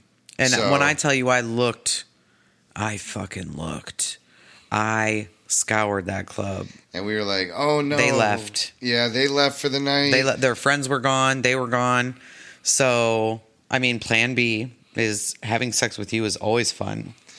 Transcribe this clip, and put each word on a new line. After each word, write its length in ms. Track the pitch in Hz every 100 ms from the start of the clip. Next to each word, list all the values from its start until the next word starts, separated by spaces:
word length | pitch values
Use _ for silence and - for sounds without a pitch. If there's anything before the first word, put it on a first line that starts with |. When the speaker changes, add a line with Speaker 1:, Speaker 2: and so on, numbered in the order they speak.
| _ _ - -
Speaker 1:
And 140 | 131
Speaker 2:
So 180 | 120 101
Speaker 1:
when 120 | 143
I 120 | 143
tell 200 | 147 147
you 160 | 135 127
I 100 | 123
looked, 600 | 117 117 120 110 - - - _ _ _ _ _ _ -
I 220 | 107 104
fucking 560 | - 104 98 - 78 73
looked. 640 | 80 76 - - - - _ _ - - -
I 580 | 107 110 110 110 107 104 _ -
scoured 600 | - - 110 104 101 90
that 180 | 95 92
club. 420 | - 98 95 95 - _
Speaker 2:
And 120 | 87 101
we 80 | 107
were 80 |
like, 260 | 101 98 90 85
"Oh, 240 | 147 147
no." 140 | 143 147
Speaker 1:
They 160 | 123
left. 640 | 127 107 101 104 104 - -
Speaker 2:
Yeah, 260 | 123 120 120
they 200 | 123 139
left 320 | 143 143 135
for 100 | 143
the 100 | 135
night. 320 | 139 143 143
Speaker 1:
They 120 | 131
le-, 120 | 131 -
their 180 | 131 113
friends 340 | 139 143 131
were 100 | 139
gone. 420 | 135 135 131 131
They 120 | 123 131
were 120 | 123
gone. 520 | 123 123 123 123 123 - - - -
So, 800 | - - 131 120 117 113 110 113 _ _ -
I 80 | 127
mean, 200 | 127 117
plan 360 | - 113 120 123
B 380 | 117 110 123 - _ -
is 400 | 113 104 - -
having 280 | 107 113 123
sex 260 | - 117 -
with 140 | 101
you 120 | 110 110
is 100 | -
always 360 | 107 120 113
fun. 420 | - 101 107 90 - -